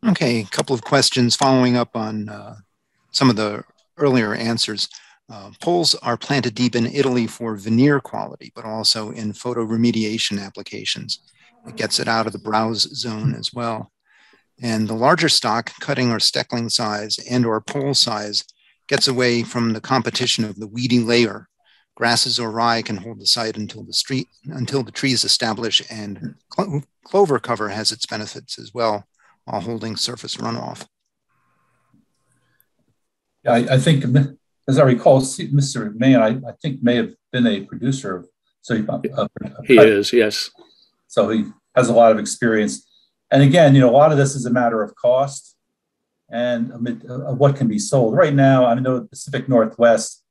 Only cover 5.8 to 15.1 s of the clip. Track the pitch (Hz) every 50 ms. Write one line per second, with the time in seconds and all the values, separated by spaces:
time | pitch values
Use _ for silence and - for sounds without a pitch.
5.8 | 165 - - - - 123 120 110 - - 143 139 113 123 104 120 123 120 110 120
6.8 | 113 - - 143 135 135 123 123 117 110 - - 120 113 110 101 95 110 110 117
7.8 | 131 147 143 135 - - - 110 104 - - - - - _ 117 117 110 110 110
8.8 | 107 - - 113 107 107 110 113 110 104 101 - - 123 123 117 117 110 113 113
9.8 | 117 120 113 110 110 107 107 110 - - 104 101 98 98 _ - 101 - - 104
10.8 | 104 - - - - - - - _ _ _ _ _ _ _ _ _ - 120 -
11.8 | 113 107 - - 123 113 113 113 110 110 101 101 - 110 107 107 110 113 113 101
12.8 | - - - 131 - 120 110 107 110 - 107 - - - - 123 120 117 113 110
13.8 | 110 _ _ _ _ _ _ _ _ _ _ _ _ _ _ _ 127 120 113 110
14.8 | 110 107 113 110 120 139